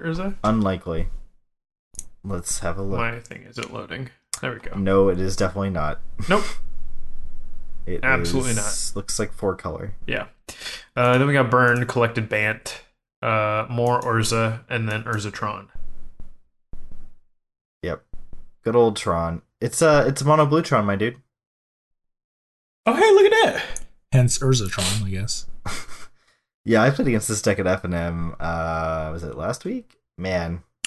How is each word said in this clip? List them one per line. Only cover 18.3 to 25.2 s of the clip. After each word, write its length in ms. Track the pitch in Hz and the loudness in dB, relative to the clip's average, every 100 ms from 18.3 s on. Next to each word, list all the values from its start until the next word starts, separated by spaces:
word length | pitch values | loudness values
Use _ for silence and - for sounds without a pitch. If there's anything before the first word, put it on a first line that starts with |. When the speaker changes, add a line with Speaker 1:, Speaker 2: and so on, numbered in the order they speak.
| - - - - | -10 -12 -8 0
Speaker 2:
Good 100 | 117 | 4
old 220 | 117 110 | 4 2
Tron. 440 | - 85 82 85 - _ | -2 -2 -2 -4 -10 _
It's 200 | 151 - | -6 2
a, 240 | 160 147 127 | 4 6 4
it's 160 | 139 | 2
a 40 | 139 | 4
mono 200 | 156 147 | 4 4
blue 160 | 151 | 2
Tron, 200 | - 131 104 | 2 0 0
my 120 | 98 | 0
dude. 180 | 110 127 _ _ _ _ _ _ _ _ _ _ _ _ _ _ _ _ - | -2 -4 _ _ _ _ _ _ _ _ _ _ _ _ _ _ _ _ 0
Speaker 1:
Oh, 80 | |
hey, 160 | 269 440 | 4 8
look 200 | 392 403 | 10 8
at 220 | 453 427 | 8 4
that. 260 | - - - - - _ | 2 -4 -6 -8 -12 _
Speaker 3:
Hence 260 | 131 123 - | 4 4 2
Urza 300 | 135 131 98 | 2 2 0
Tron, 380 | - 95 104 98 | -2 -2 0 -2
I 20 | |
guess. 380 | 95 | -4